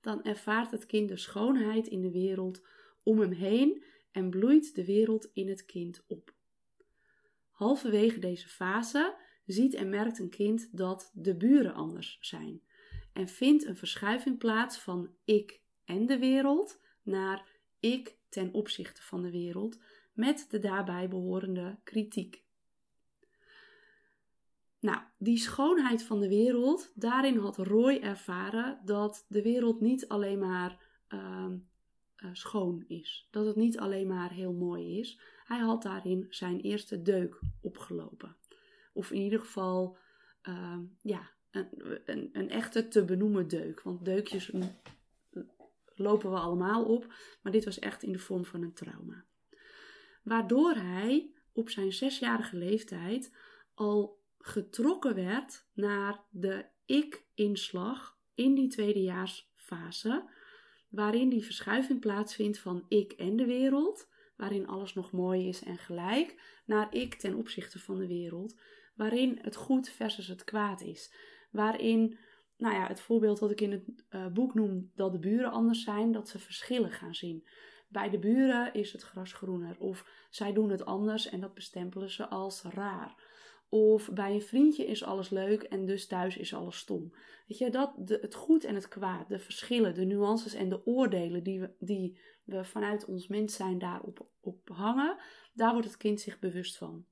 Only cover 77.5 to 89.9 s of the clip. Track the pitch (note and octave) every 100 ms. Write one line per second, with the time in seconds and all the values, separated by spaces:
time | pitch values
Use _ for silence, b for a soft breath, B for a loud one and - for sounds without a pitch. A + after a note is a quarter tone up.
77.5 | B B B B G3+ G3+ F#3+ G3 B3 C4+
78.5 | A#3+ A#3+ G#3 G3+ - - F#3+ F#3 - F#3+
79.5 | F3+ E3+ F3 G3 F#3 - - _ - G3+
80.5 | G3+ G#3+ F#3+ - F#3+ G#3 A3 - F#3 F#3+
81.5 | F#3+ - F#3 F3+ F#3 G3 - G#3 F#3+ F#3+
82.5 | F#3+ F3+ F#3 G3+ F#3 D#3 - B B B
83.5 | B _ A3 G#3+ A3 G#3+ F#3 G3+ G#3 G#3
84.5 | B3 D4+ D4 - G#3+ - F#3+ F#3 F#3+ F#3+
85.5 | G#3+ - G3 F#3+ G3 - F#3 F#3 F#3 F3
86.5 | F#3 F3 - - F#3 E3+ B B B B
87.5 | G#3 B3+ B3 C#4 - F#3+ G#3+ G#3 - -
88.5 | D#4+ - G3+ F#3+ - F#3+ F3+ E3+ G3 -
89.5 | - - B3 G#3